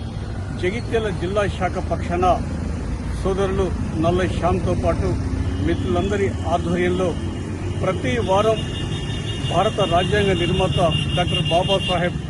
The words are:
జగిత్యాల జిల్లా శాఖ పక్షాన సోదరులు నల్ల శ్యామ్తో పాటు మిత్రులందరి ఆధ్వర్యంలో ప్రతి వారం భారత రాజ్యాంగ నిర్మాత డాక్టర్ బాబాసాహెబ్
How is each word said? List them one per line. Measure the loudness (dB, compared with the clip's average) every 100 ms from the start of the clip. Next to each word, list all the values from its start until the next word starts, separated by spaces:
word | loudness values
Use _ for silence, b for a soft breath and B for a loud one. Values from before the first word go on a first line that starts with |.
| -8 -6 -6 -6 -6 -2
జగిత్యాల | -2 -2 -2 -2 0
జిల్లా | -2 -2 0 0
శాఖ | 0 -2 -2 -2
పక్షాన | -2 0 2 4 2 0 -4 -4 -4 -4 -4 -4 -2
సోదరులు | -2 0 0 2 0 0 -2 0
నల్ల | 2 2 2 0
శ్యామ్తో | 2 2 2 2 2
పాటు | 2 0 0 -2 -2 -2 0 0
మిత్రులందరి | 0 0 0 2 0 0 0 0
ఆధ్వర్యంలో | 0 0 0 2 2 0 -2 -4 -4 -6 -6 -4 -2
ప్రతి | -2 0 -2 -2 2
వారం | 4 4 2 -2 -4 -4 -4 -4 -4 -4 -4 0
భారత | 2 2 2 2
రాజ్యాంగ | 2 2 2 2 2
నిర్మాత | 2 2 2 2 2 2 0 0
డాక్టర్ | 0 0 2
బాబాసాహెబ్ | 2 2 0 0 0 0 -2 -6